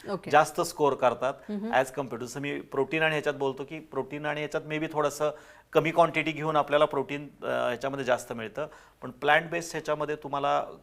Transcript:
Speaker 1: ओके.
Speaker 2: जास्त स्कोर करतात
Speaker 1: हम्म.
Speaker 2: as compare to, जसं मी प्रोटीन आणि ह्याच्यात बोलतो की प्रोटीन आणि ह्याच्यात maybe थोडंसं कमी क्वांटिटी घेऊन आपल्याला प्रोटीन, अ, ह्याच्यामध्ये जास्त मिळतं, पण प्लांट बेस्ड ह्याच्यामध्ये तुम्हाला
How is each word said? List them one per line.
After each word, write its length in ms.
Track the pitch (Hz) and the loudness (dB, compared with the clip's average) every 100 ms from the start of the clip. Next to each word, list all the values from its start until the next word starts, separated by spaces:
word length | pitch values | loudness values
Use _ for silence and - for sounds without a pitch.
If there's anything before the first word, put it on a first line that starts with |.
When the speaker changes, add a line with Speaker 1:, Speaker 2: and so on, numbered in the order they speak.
| - | -8
Speaker 1:
ओके. 200 | 190 - | -8 4
Speaker 2:
जास्त 300 | 147 156 - | 6 6 2
स्कोर 320 | 170 - 147 | -4 2 2
करतात 400 | 131 123 117 127 143 - | 4 2 2 -2 -4 -8
Speaker 1:
हम्म. 220 | 208 110 | -8 0
Speaker 2:
as 140 | 120 135 - | 0 0 -2
compare 220 | 131 117 | -6 -6
to, 80 | 120 | -8
जसं 140 | 143 | -8
मी 220 | 143 143 | -6 -6
प्रोटीन 400 | - 139 131 160 | -4 -2 0 2
आणि 100 | 156 | 2
ह्याच्यात 240 | 156 147 139 | 2 0 0
बोलतो 280 | 139 135 | -2 -2
की 160 | 139 160 | -8 -12
प्रोटीन 460 | - 135 120 147 151 | -8 -6 -6 -6 -6
आणि 140 | 147 | -4
ह्याच्यात 240 | 147 156 | -4 -6
maybe 240 | 151 156 160 | -4 -4 -4
थोडंसं 360 | 151 147 - 151 - - - _ | 0 -2 0 -4 -4 -14 -20 _
कमी 180 | 160 151 | 2 4
क्वांटिटी 400 | 170 165 156 151 | 6 4 4 -2
घेऊन 240 | 147 151 151 | -2 0 2
आपल्याला 300 | 139 147 151 | 4 4 4
प्रोटीन, 440 | 143 131 143 143 - | 2 -2 -6 -8 -10
अ, 20 | 120 | -4
ह्याच्यामध्ये 600 | 123 123 120 135 139 123 | -2 -2 -2 -4 -2 0
जास्त 280 | 120 - | 0 0
मिळतं, 340 | 117 110 135 147 - - _ | -8 -8 -8 -10 -10 -20 _
पण 100 | 131 | -16
प्लांट 380 | 120 143 151 165 | -4 4 4 4
बेस्ड 220 | 170 165 | -6 -6
ह्याच्यामध्ये 440 | 156 156 151 147 151 | -6 -4 -4 -2 -6
तुम्हाला 500 | 143 139 143 143 - - | -6 -2 0 0 -2 -6